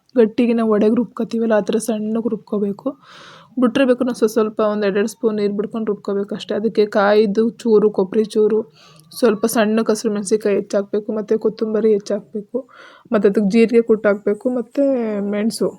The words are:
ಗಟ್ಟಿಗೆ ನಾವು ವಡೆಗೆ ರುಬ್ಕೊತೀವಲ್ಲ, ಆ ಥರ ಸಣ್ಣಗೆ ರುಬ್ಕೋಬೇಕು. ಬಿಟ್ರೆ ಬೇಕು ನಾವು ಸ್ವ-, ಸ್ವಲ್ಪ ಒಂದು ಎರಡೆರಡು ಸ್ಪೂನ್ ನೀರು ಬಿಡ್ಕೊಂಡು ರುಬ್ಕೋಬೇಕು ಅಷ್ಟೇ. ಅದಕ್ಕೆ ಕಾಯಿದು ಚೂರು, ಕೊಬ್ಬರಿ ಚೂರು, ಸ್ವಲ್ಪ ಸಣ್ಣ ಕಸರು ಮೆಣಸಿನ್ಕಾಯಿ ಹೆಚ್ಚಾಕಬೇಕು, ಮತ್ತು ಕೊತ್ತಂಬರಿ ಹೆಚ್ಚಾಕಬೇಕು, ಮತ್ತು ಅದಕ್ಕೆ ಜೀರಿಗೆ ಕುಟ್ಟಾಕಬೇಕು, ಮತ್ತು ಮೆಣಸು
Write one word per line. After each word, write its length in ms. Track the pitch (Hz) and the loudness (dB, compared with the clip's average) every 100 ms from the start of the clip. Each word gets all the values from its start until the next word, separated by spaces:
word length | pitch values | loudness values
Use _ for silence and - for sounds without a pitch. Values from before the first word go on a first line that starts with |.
| _ 254 | _ 2
ಗಟ್ಟಿಗೆ 360 | 220 220 240 233 | 2 4 0 2
ನಾವು 120 | 220 | 2
ವಡೆಗೆ 220 | 208 214 247 | 2 2 2
ರುಬ್ಕೊತೀವಲ್ಲ, 540 | 233 - 226 226 226 214 | -2 -6 -6 -4 0 0
ಆ 40 | 208 | 0
ಥರ 80 | 214 220 | -4 -2
ಸಣ್ಣಗೆ 420 | 214 214 226 226 | -6 -4 -4 -4
ರುಬ್ಕೋಬೇಕು. 540 | 214 - 208 202 196 269 285 - - - - - - | -6 -6 -4 -4 -4 -8 -10 -18 -20 -20 -20 -12 -2
ಬಿಟ್ರೆ 220 | 247 254 262 | 0 2 2
ಬೇಕು 120 | 247 254 | 2 0
ನಾವು 100 | 247 | 0
ಸ್ವ-, 120 | 220 226 | 0 2
ಸ್ವಲ್ಪ 240 | 214 214 214 | -2 0 -2
ಒಂದು 100 | 208 208 | 0 0
ಎರಡೆರಡು 220 | 202 214 - | 0 -2 -2
ಸ್ಪೂನ್ 200 | 226 214 | -4 0
ನೀರು 140 | 202 202 | -2 -2
ಬಿಡ್ಕೊಂಡು 280 | 208 226 214 | -4 -4 -4
ರುಬ್ಕೋಬೇಕು 400 | 202 - 202 202 208 | -6 -4 -4 -4 -8
ಅಷ್ಟೇ. 160 | - 208 | -6 -2
ಅದಕ್ಕೆ 260 | 220 - 208 214 | -2 0 0 2
ಕಾಯಿದು 440 | 202 214 214 202 226 - | 4 4 2 2 -2 -2
ಚೂರು, 280 | 240 214 214 208 | 2 4 4 0
ಕೊಬ್ಬರಿ 260 | 190 220 214 220 | -2 -2 -2 2
ಚೂರು, 260 | 214 214 220 _ - - _ - | 2 0 -4 _ -20 -20 _ 0
ಸ್ವಲ್ಪ 240 | 240 214 - 240 | 0 2 0 0
ಸಣ್ಣ 260 | 214 220 226 | 2 0 0
ಕಸರು 200 | 214 226 208 | 0 0 -4
ಮೆಣಸಿನ್ಕಾಯಿ 420 | 202 220 214 202 | -2 -2 0 -2
ಹೆಚ್ಚಾಕಬೇಕು, 480 | 202 208 202 208 214 214 | -2 -4 -2 -6 -4 -6
ಮತ್ತು 240 | 208 220 220 | -2 0 -2
ಕೊತ್ತಂಬರಿ 460 | 208 220 214 220 208 | -2 -4 0 2 2
ಹೆಚ್ಚಾಕಬೇಕು, 600 | 202 208 - 214 202 247 - - - - - | 0 -8 -6 -12 -8 -10 -10 -20 -20 -20 -4
ಮತ್ತು 140 | 220 202 | 0 2
ಅದಕ್ಕೆ 200 | 202 202 | 2 0
ಜೀರಿಗೆ 300 | 226 226 233 233 | 2 4 4 2
ಕುಟ್ಟಾಕಬೇಕು, 560 | 220 208 202 208 208 254 247 | 2 2 0 -2 -2 -2 -4
ಮತ್ತು 240 | 233 - 277 262 220 208 202 | -6 -2 0 0 -2 -4 -4
ಮೆಣಸು 360 | 208 214 - 196 | -2 -2 -2 -4